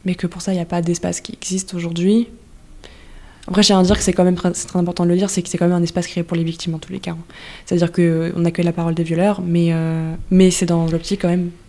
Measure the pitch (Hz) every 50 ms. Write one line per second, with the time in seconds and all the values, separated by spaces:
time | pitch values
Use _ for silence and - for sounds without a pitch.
0 | _ 185 180 - - 170 - 175 - - 190 180 170 165 - 175 170 170 175 170
1 | - 180 175 - - - - - - - 185 190 190 - 185 175 170 170 170 170
2 | 170 190 214 226 233 - - - - - - - - - - - - - - -
3 | - - - - - - - - - - 180 196 208 - 202 190 180 180 208 202
4 | - - 175 - 180 180 180 170 - 180 170 - - - - 180 175 175 175 -
5 | 175 175 175 180 196 196 - 190 175 - - 175 175 175 180 175 170 170 170 180
6 | 175 - - 180 170 170 175 170 165 165 165 165 - 170 165 156 - - 185 190
7 | - 175 170 165 165 - - - - - - - - - 185 175 170 165 170 -
8 | 175 170 165 165 165 165 - 175 170 170 165 - 175 175 165 - 165 170 165 165
9 | 170 160 165 165 185 208 202 196 185 175 170 170 170 170 165 165 165 165 160 160
10 | 160 160 160 - - - 185 185 190 185 175 - 185 170 170 165 165 160 165 165
11 | 170 - 196 202 - 175 175 180 180 175 170 - -